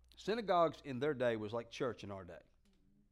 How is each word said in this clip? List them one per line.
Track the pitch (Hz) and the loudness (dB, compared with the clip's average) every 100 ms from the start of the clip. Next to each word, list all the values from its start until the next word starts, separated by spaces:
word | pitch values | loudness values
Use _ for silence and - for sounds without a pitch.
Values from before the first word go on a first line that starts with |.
| - - | -20 -10
Synagogues | - 226 196 175 160 - 143 | -4 -2 2 6 4 2 -6
in | 127 | -2
their | 147 | 0
day | 131 123 113 | 2 2 2
was | 107 | -2
like | 117 117 | -4 -6
church | - 135 107 | -4 -4 -4
in | 98 | -8
our | 98 | -10
day. | 87 80 - _ _ _ _ _ _ | -12 -16 -20 _ _ _ _ _ _